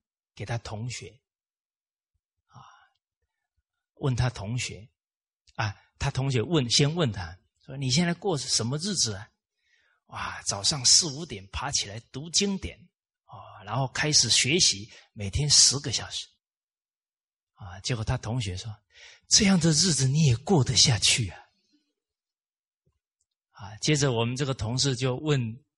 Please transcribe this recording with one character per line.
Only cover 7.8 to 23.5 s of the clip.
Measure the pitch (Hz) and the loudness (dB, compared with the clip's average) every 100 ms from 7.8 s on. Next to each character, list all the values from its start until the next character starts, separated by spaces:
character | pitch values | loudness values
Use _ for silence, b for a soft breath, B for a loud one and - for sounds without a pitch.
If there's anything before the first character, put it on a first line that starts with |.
| 131 | -2
现 | 131 170 | 0 0
在 | |
过 | 170 202 147 | -2 -2 -2
什 | - - 113 | -2 -2 -2
么 | 147 | -4
日 | 190 175 | -4 -2
子 | 117 | -2
啊？” | 98 107 _ _ _ _ _ _ _ _ | -4 -14 _ _ _ _ _ _ _ _
哇！ | - - - | -12 -10 -8
早 | - 101 | -6 -2
上 | 104 147 123 | -2 0 4
四 | - 170 | 6 4
五 | 135 175 | -4 -10
点 | 101 98 | -12 -10
爬 | - 131 | -8 -4
起 | 127 101 | -4 -4
来 | 110 - | -10 -12
读 | 131 165 | -12 -4
经 | - 202 196 | 0 0 -2
典， | - - - _ _ _ _ | -8 -14 -20 _ _ _ _
哦， | 107 - - 98 | -20 -20 -18 -6
然 | 120 | -4
后 | 135 | -2
开 | - 151 | -2 2
始 | 143 120 | 2 4
学 | - 123 170 | 2 4 4
习， | - 101 - B B | 4 2 -6 B B
每 | - 101 | -10 -4
天 | 135 147 | 0 4
十 | - - 123 | 6 6 4
个 | 110 | -2
小 | - 95 | -6 -6
时。 | - - _ _ _ _ _ _ _ _ _ _ _ _ | -10 -12 _ _ _ _ _ _ _ _ _ _ _ _
啊， | _ 95 95 | _ -18 -10
结 | - 117 | -6 -4
果 | |
他 | 110 127 | -2 -2
同 | - 127 | -2 -4
学 | 98 90 | -4 -6
说 | 113 104 _ B B B _ | -10 -14 _ B B B _
：“这 | - 196 | 4 6
样 | 190 | 4
的 | 165 | 4
日 | 151 180 | 4 2
子 | 135 131 | 2 2
你 | 147 | 4
也 | 151 117 | 4 4
过 | - 180 | 4 4
得 | 117 - | 4 4
下 | - 110 | 4 4
去 | - - 98 | 2 2 0
啊？” | - - _ _ _ _ _ _ _ _ _ _ _ _ _ _ _ _ _ _ _ _ | -8 -20 _ _ _ _ _ _ _ _ _ _ _ _ _ _ _ _ _ _ _ _